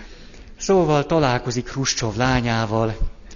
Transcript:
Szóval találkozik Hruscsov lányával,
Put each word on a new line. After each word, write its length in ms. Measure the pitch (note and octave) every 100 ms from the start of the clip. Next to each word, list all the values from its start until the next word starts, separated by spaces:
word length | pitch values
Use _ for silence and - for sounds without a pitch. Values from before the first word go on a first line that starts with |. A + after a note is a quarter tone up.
| - - - - - -
Szóval 480 | - F#3+ D#3+ D3+ C#3+
találkozik 640 | E3 C#3 B2 B2+ A#2+ A#2+
Hruscsov 460 | C3+ C3+ - A#2 G#2
lányával, 840 | B2+ B2+ A#2+ A2+ A2+ A2 A2+ G#2+ - - -